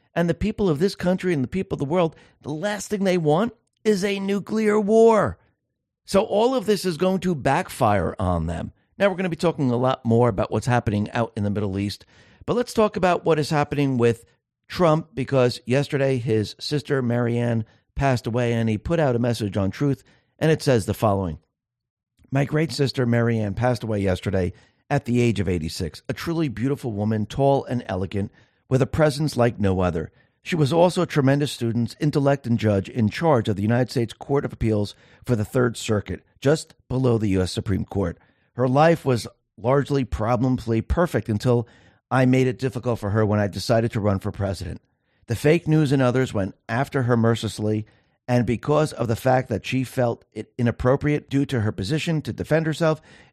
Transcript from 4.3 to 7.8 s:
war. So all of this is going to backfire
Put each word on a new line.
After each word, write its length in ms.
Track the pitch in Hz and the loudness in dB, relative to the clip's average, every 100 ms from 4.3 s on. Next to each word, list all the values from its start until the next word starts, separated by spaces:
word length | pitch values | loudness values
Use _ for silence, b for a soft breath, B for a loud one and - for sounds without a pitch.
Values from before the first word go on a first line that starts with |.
| 202 - 220 214 214 | -4 -2 0 2 2
war. 580 | 202 226 226 214 135 - _ _ _ _ _ _ | 4 6 6 6 2 -4 _ _ _ _ _ _
So 200 | - 196 | -2 0
all 320 | 220 202 233 262 | 2 2 2 2
of 100 | 190 | 2
this 180 | 208 | 0
is 140 | 185 156 | 0 0
going 240 | 185 190 | 0 0
to 140 | 185 156 | 0 0
backfire 800 | 135 147 190 - | 2 0 -2 0